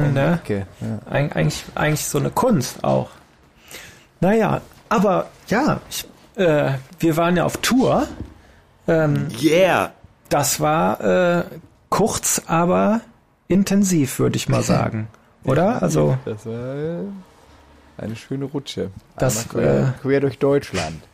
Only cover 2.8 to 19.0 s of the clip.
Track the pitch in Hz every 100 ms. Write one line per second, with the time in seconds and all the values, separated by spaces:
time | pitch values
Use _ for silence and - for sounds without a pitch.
2.8 | - - - - - _ _ _ - -
3.8 | - - _ - 175 226 190 139 - -
4.8 | - 226 202 175 - - - 208 285 -
5.8 | - - - - - - 180 147 139 135
6.8 | - - 165 156 170 175 151 - - 247
7.8 | 196 156 302 - - - - - _ _
8.8 | - 165 156 143 143 110 156 165 185 135
9.8 | 90 - - _ - 151 139 - 151 156
10.8 | 185 214 202 185 180 175 175 165 - _
11.8 | - - 220 - - - - 165 175 185
12.8 | 196 226 - - _ _ - 175 196 196
13.8 | 196 175 131 - 127 120 - 123 113 117
14.8 | 113 110 110 - _ _ - 131 185 247
15.8 | 165 151 147 131 - 110 113 113 127 139
16.8 | 156 170 196 196 185 - - - - -
17.8 | - - 101 113 - 135 139 143 135 -
18.8 | 92 -